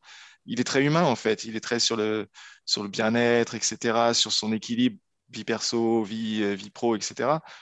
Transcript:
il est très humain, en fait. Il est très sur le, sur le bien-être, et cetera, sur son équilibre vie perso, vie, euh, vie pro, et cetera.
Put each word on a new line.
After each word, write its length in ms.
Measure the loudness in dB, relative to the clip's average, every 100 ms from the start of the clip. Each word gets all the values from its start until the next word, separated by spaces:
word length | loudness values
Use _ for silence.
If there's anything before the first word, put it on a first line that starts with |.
| -12 -20 -20 -18 -8
il 140 | -4
est 40 |
très 200 | 0 2
humain, 200 | 4 4
en 120 | 4 2
fait. 280 | 0 -2
Il 120 | -4 -8
est 40 |
très 200 | -2 0
sur 160 | 0 0
le, 320 | 0 -2 -6 -14 -20 -14 -4
sur 160 | -4
le 60 | -4
bien-être, 680 | -2 0 4 4 4 2 -2
et 40 |
cetera, 520 | -4 -2 0 4 4
sur 180 | 4 2
son 220 | 0 0
équilibre 440 | -2 -2 0 0 0 _ _ _
vie 120 | -10
perso, 600 | -4 -4 -2 0 2 2
vie, 400 | 0 -4 -4 0
euh, 100 | 0
vie 160 | -2 -6
pro, 260 | -4 0 0
et 60 |
cetera. 400 | -2 -4 0 0 -2 -18